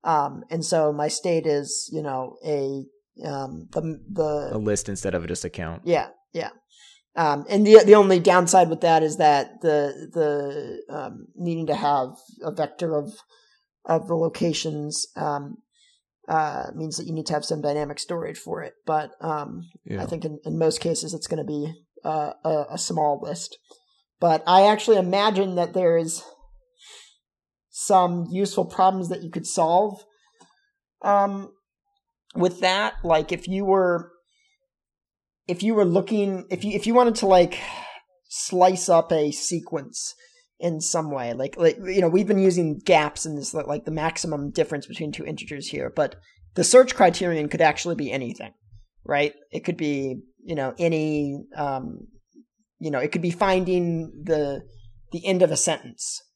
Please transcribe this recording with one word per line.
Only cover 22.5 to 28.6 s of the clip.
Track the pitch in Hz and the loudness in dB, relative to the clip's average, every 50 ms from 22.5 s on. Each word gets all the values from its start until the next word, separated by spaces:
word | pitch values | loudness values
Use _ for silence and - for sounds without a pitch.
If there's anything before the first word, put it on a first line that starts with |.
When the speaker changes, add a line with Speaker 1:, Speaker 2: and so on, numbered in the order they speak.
| 160 151 143 143 | -2 -2 -2 -4
Speaker 1:
a | - 170 | -8 -8
small | - - 175 160 151 147 143 143 | -6 -4 -2 0 0 0 0 -2
list. | - - 160 170 - - - _ _ _ - _ _ _ _ _ _ _ _ _ | -6 -10 -10 -10 -10 -14 -16 _ _ _ -20 _ _ _ _ _ _ _ _ _
But | 175 170 160 156 156 | 2 2 2 2 2
I | 175 180 190 196 | 6 6 8 8
actually | 208 214 214 - 233 220 196 | 8 6 2 4 4 4 4
imagine | 185 175 185 202 202 220 202 190 196 190 180 | 4 2 0 2 2 2 2 0 -2 0 0
that | 175 170 170 | -2 -2 -2
there | - 185 180 170 170 | -2 0 2 4 2
is | 170 165 160 165 - - - - _ - _ - _ _ _ _ _ _ - - - - _ _ _ _ _ _ _ _ _ _ _ _ _ _ | 2 0 -2 -8 -10 -12 -18 -20 _ -20 _ -20 _ _ _ _ _ _ -20 -20 -20 -20 _ _ _ _ _ _ _ _ _ _ _ _ _ _
some | - - - 202 185 180 175 175 175 170 - | -10 0 4 4 4 4 4 0 -4 -4 -4
useful | 170 185 202 196 - 202 | -2 -2 -2 0 0 -2